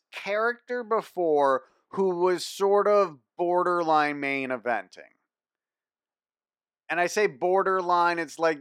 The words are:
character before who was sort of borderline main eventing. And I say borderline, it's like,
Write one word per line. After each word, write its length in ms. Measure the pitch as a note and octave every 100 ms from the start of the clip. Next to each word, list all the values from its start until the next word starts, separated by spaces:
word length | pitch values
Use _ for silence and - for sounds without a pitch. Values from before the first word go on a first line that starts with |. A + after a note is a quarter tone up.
| _
character 720 | - F#3+ G#3 A3+ A#3+ - B3
before 800 | A3 A3 - - E3+ D3 C#3 C3 - _ _
who 240 | - F#3+ F3
was 280 | F3+ F3
sort 420 | - - G3 G3+ G3+
of 300 | G#3 F#3 C#3 _ -
borderline 840 | F3 F3 F3 F3 D#3+ D#3 D3 D3
main 300 | C#3 C#3 C3
eventing. 640 | B2+ A2+ A2 F#2 - C#2 _ _ _ _ _ _ _ _ _ _ _ _ _ _ _ _ _ -
And 100 | D#3+
I 60 | F3
say 200 | G#3 G3+
borderline, 920 | C3 F3+ F#3+ F#3 F#3+ F3 F3 F3 E3+
it's 200 | D3+ -
like, 200 | E3 D3+